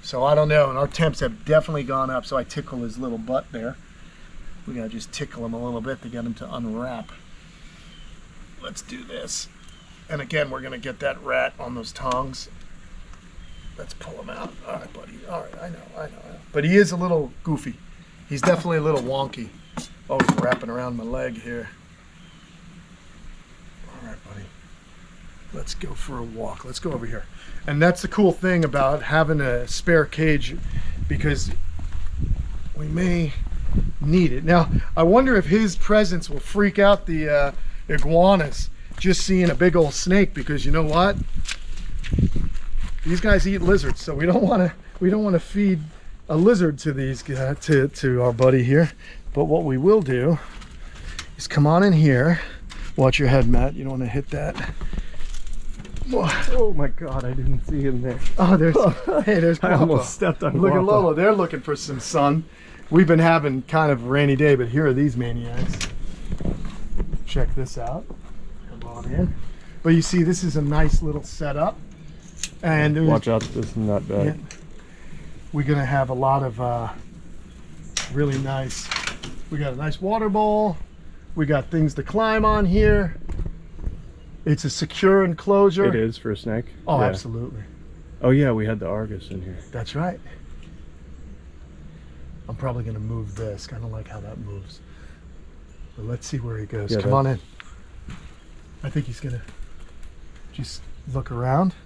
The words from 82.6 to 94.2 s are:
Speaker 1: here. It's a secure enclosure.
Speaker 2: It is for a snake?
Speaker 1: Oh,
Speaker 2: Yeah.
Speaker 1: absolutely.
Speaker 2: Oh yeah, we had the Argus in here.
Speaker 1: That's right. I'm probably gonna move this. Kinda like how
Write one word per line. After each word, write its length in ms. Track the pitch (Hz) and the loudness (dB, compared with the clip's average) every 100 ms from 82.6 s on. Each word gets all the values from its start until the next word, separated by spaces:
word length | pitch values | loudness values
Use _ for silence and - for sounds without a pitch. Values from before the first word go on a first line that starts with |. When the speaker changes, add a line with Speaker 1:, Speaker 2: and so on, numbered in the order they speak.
| 190 | 4
Speaker 1:
here. 500 | 185 214 208 185 - - - - - - - - - - - - - - | 4 6 6 2 -4 -8 -6 -6 -8 -14 -8 -8 -8 -14 -18 -18 -10 0
It's 200 | 151 143 | 0 0
a 40 | |
secure 540 | - 151 - 190 196 190 | -4 -6 2 4 6 4
enclosure. 600 | 165 - 202 202 175 196 | -2 2 4 6 4 2
Speaker 2:
It 100 | 117 | 2
is 220 | 110 113 | 0 -2
for 140 | 117 | -6
a 60 | 104 | -6
snake? 280 | 117 110 117 - - | -4 -4 -4 -12 0
Speaker 1:
Oh, 120 | 147 | 2
Speaker 2:
Yeah. 60 | 107 | 2
Speaker 1:
absolutely. 540 | 95 117 117 123 110 101 - - - - - | 0 -6 -8 -8 -10 -14 -16 -18 -18 -18 -2
Speaker 2:
Oh 100 | 127 | 2
yeah, 200 | 135 139 | 4 4
we 140 | 113 107 | 2 0
had 140 | 110 | -4
the 80 | 87 | -4
Argus 420 | 104 110 101 - | -6 -6 -10 -10
in 120 | 98 | -12
here. 160 | 90 90 - | -10 -14 -12
Speaker 1:
That's 240 | 120 113 143 | -12 -8 -6
right. 240 | 180 180 - - - - - - - - - - - - - - - - - - - - - - - | -6 -6 -14 -16 -16 -16 -16 -18 -18 -18 -18 -18 -16 -18 -18 -20 -20 -18 -20 -18 -20 -18 -18 -16 -14
I'm 80 | 117 | -8
probably 280 | 135 120 | -6 -6
gonna 160 | 113 107 | -6 -8
move 360 | 107 117 107 101 | -6 -8 -8 -8
this. 320 | 110 98 - | -8 -10 -12
Kinda 200 | 110 113 | -12 -10
like 200 | 110 104 | -12 -12
how 120 | 104 | -14